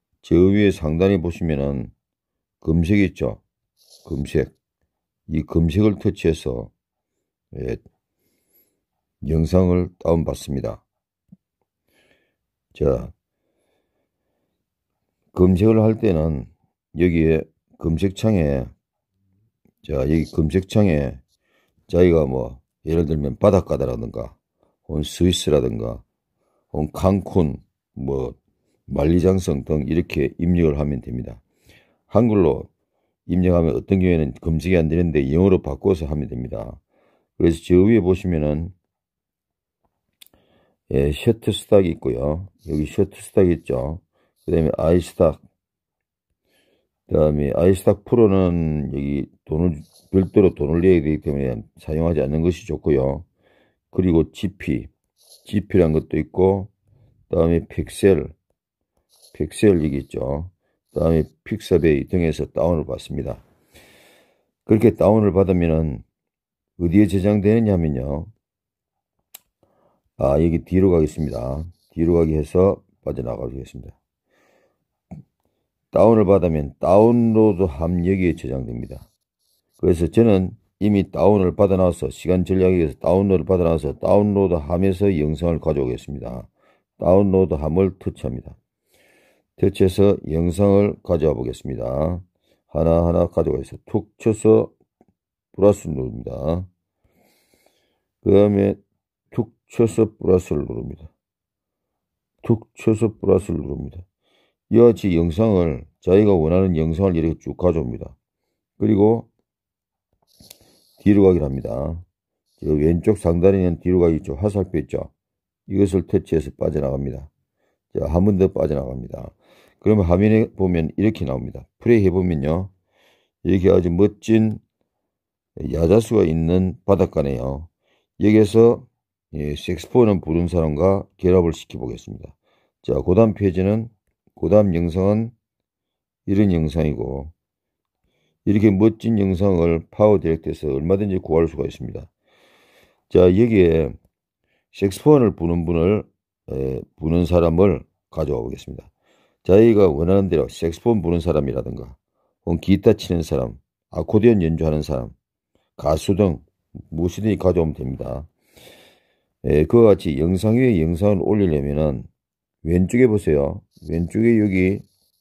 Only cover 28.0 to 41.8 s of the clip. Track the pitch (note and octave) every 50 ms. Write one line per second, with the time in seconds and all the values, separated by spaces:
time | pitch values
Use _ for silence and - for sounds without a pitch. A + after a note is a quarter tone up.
28 | C2 C2 C#2 C2+ B1+ A#1+ - _ _ _ _ _ _ _ _ _ _ - - C#2
29 | C#2+ D#2+ E2+ F2+ D#2+ F#2 F#2+ F#2+ F2+ - D2+ C#2 - - D#2+ D#2 C2+ C2 D#2 E2
30 | F2 - - D#2+ C#2+ B1+ - - E2+ E2+ F2+ E2+ E2+ D#2+ C#2+ C#2+ D2+ D2 C#2+ -
31 | - - A#1+ B1 - - A1+ - _ _ _ _ _ _ _ _ _ _ _ _
32 | _ _ - G#2 A#2+ A#2 G#2+ G2+ F2+ D2+ C2 C2 - - _ _ _ _ _ _
33 | _ _ _ _ _ - E2+ F2+ F2+ F2+ F2 E2+ E2 E2 A#1 A#1 - - G2 F#2+
34 | F#2 F2+ F2 E2 D#2 C2+ B1 - - E2+ D#2+ D#2+ D2 F2+ F#2 F2 D#2+ D2+ D#2 E2+
35 | F2 E2+ D2+ D2+ C#2 C2 C#2+ E2 F#2 G2 F#2 F2 - - C#2+ C2+ - G2 G2 D#2
36 | D#2+ C#2+ D2+ D2+ C#2+ - - A#1+ B1 A#1+ A1+ G#1+ G#1+ A#1 A#1+ - _ _ _ _
37 | _ _ _ _ _ _ _ - - E2+ E2 D#2+ - - F2+ F2+ F#2 G#2 A#2 A2
38 | F2 F2+ F#2+ F2+ - F#2 F2 D#2 D2 D2+ D2 D#2 E2 F2+ - _ _ _ _ _
39 | _ _ _ _ _ _ _ _ _ _ _ _ _ _ _ _ _ _ _ _
40 | _ _ _ _ - _ _ _ _ _ _ _ _ _ _ _ _ _ - C2+
41 | C#2 D2 D2 - - A#2+ A2+ A2+ - - G2+ - - - A2 G2+